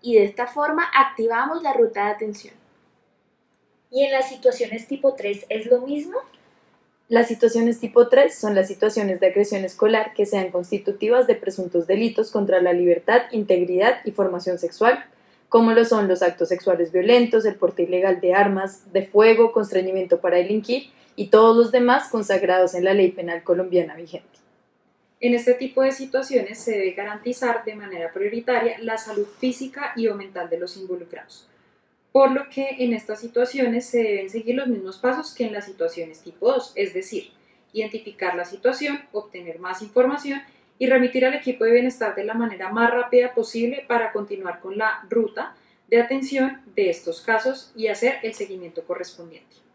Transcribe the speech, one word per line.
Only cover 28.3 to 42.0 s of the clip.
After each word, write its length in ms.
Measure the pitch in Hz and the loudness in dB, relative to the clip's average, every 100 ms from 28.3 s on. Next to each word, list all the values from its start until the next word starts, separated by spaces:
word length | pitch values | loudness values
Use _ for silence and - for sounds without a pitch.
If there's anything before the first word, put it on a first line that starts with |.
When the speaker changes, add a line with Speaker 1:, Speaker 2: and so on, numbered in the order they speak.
| 233 233 240 233 226 | -4 -2 0 -2 -4
Speaker 4:
la 180 | 226 220 | -8 -8
salud 280 | 220 208 208 - | -6 -6 -6 -4
física 540 | 254 240 269 285 285 233 | -6 -4 -12 -10 -10 -4
y 120 | 226 | -4
o 60 | |
mental 360 | 202 190 180 175 | -4 -10 -12 -8
de 80 | 170 | -6
los 180 | 180 196 | -8 -12
involucrados, 720 | 185 180 170 - - - _ _ _ _ _ _ _ | -10 -10 -12 -20 -20 -20 _ _ _ _ _ _ _
por 180 | 269 269 | 4 4
lo 180 | 262 277 | 4 -4
que 260 | - 269 262 | -8 -8 -2
en 120 | 247 | -2
estas 280 | 226 - 214 | -2 -6 -12
situaciones 680 | 233 240 247 277 247 233 254 | -6 -2 -2 0 -2 -2 -2
se 160 | 240 | -2
deben 260 | 220 202 190 | 0 -2 -4
seguir 280 | 220 226 254 | -8 -4 -4
los 100 | 262 | -2
mismos 320 | 214 190 190 | -4 -6 -4
pasos 360 | 247 294 311 | -2 -2 -8
que 120 | - 226 | -8 -6
en 60 | |
las 120 | 208 | -6
situaciones 560 | 196 190 170 170 160 156 | -12 -6 -6 -6 -14 -14
tipo 320 | 175 _ 226 | -20 _ 0
dos, 200 | 269 233 | 0 -4
es 180 | - 196 | -6 -6
decir, 380 | 175 190 190 - _ _ _ _ | -6 -8 -12 -12 _ _ _ _
identificar 600 | 214 214 220 208 - - | -10 -8 -10 -14 -8 -6
la 100 | 240 | -6
situación, 560 | - 202 247 262 294 285 - | -10 -2 -2 -2 -6 -8 -8
obtener 480 | 208 208 180 175 165 | -12 -12 -18 -16 -14
más 220 | 180 175 | -12 -12
información 600 | 208 247 262 285 277 277 - _ _ _ | -2 0 2 -2 -8 -10 -12 _ _ _
y 100 | 254 | 2
remitir 360 | 262 247 262 | 2 2 2
al 100 | 262 | 0
equipo 300 | 285 254 247 | 0 -6 -2
de 80 | 226 | 4
bienestar 420 | 240 247 - | 4 2 -4